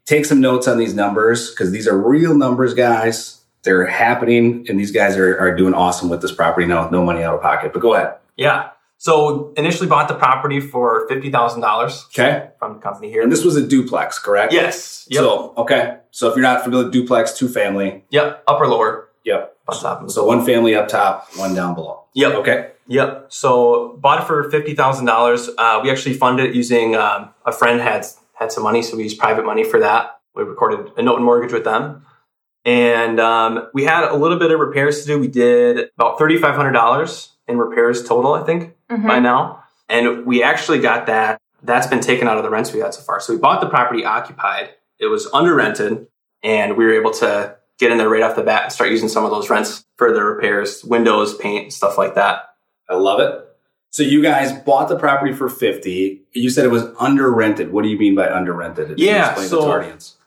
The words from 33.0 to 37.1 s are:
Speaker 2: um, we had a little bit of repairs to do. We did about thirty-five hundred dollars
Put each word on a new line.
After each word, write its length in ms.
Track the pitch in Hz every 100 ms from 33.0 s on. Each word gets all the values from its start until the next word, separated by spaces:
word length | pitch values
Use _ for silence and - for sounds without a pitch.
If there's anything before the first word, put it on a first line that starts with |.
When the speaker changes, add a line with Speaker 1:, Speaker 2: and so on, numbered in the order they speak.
| 113 113
Speaker 2:
um, 480 | 113 113 113 113 -
we 120 | 135
had 200 | 147 165
a 120 | 156 147
little 220 | 160 175
bit 120 | 165
of 100 | 160
repairs 400 | 127 139 143 147
to 40 | 147
do. 120 | 147
We 100 | 123
did 600 | 120 120 120 120 123 - -
about 220 | - -
thirty-five 360 | 156 165 151
hundred 180 | 139 135
dollars 580 | 120 117 135 165